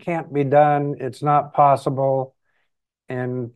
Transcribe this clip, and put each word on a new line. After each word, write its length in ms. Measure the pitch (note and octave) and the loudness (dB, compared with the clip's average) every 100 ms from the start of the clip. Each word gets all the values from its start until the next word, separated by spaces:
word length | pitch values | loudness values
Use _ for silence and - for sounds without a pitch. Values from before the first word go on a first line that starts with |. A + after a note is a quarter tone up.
can't 320 | - E3 - | -8 -8 -6
be 120 | C#3 | -4
done, 520 | C3+ C#3+ D3 D3 C#3+ C#3+ | 2 4 6 4 -2 -6
it's 240 | B2+ - | -10 -6
not 300 | D3 D3 C#3+ | 0 0 0
possible, 840 | - C#3+ C3+ D3+ C3+ C3+ C3 C3 _ _ _ _ _ _ _ - | 2 4 2 0 -2 -2 -2 -4 _ _ _ _ _ _ _ -12
and 400 | B2+ B2+ B2+ A#2+ | -8 -6 -6 -10